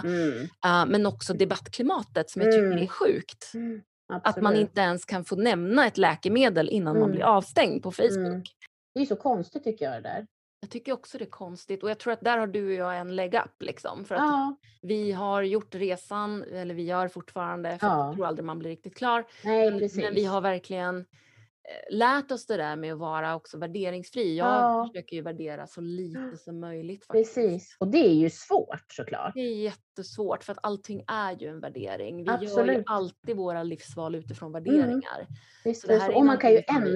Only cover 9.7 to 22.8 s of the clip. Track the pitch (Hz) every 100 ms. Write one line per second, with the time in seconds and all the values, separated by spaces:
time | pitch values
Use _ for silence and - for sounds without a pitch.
9.7 | 220 139 117 98 - 214 _ _ - 196
10.7 | - - 254 - 269 196 - 180 175 -
11.7 | 190 208 214 240 226 233 233 214 208 196
12.7 | 190 180 180 180 185 185 - - - -
13.7 | - - - 202 208 294 285 277 277 _
14.7 | _ 180 214 208 185 202 202 196 214 202
15.7 | 185 196 180 - 208 208 208 - 185 175
16.7 | 170 170 180 185 180 - 190 175 175 170
17.7 | 175 208 156 143 175 170 160 165 165 160
18.7 | 165 185 - 247 233 233 - 208 220 220
19.7 | 202 208 190 214 202 196 190 190 185 -
20.7 | 185 180 180 180 _ _ _ _ _ -
21.7 | - - 208 240 277 277 254 - 208 151
22.7 | 151